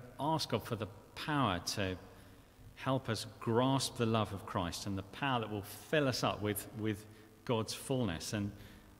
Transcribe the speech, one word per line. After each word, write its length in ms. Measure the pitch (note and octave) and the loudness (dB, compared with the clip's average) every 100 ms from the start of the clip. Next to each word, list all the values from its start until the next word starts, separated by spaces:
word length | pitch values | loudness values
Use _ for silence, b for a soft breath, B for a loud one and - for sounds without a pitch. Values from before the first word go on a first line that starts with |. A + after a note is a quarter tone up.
| - - | -12 -4
ask 300 | C#3+ D#3+ - | 0 0 2
God 140 | A2+ | -2
for 120 | - G#2+ | 0 -4
the 120 | G#2 - - - | -4 -8 -16 -8
power 440 | - D3 A#2 F2 | 0 4 4 4
to 380 | - - F#2+ F2+ - B B B B B - - | 0 0 0 -2 -8 B B B B B -20 -6
help 340 | C3+ C3 - | 0 0 0
us 160 | G#2+ G#2+ - | -2 -4 -6
grasp 580 | - A2+ C3 C3+ - - | 2 4 6 4 0 0
the 80 | A2+ | 4
love 260 | A2+ G#2 | 4 2
of 140 | F#2+ - | -2 -2
Christ 400 | G#2 F2 - G#2 | 0 0 -2 -4
and 120 | G2 | -4
the 60 | |
power 360 | - - C#3+ B2 | -4 -4 0 2
that 100 | G#2+ | 0
will 140 | G#2 F#2+ - - | -4 -6 -12 2
fill 180 | D#3 C3+ | 4 4
us 160 | A#2+ | 4
up 180 | A2+ G2 | 2 2
with, 260 | G#2 G#2 - A2 | 0 0 -4 -2
with 280 | G#2+ G2+ - B B - - | 0 -2 -6 B B -12 0
God's 280 | A2+ A2 | 2 2
fullness. 600 | - - C3 A2 D#2 - | -4 -2 2 2 0 -2
And 180 | G#2+ G2+ - B B B | 0 -2 -4 B B B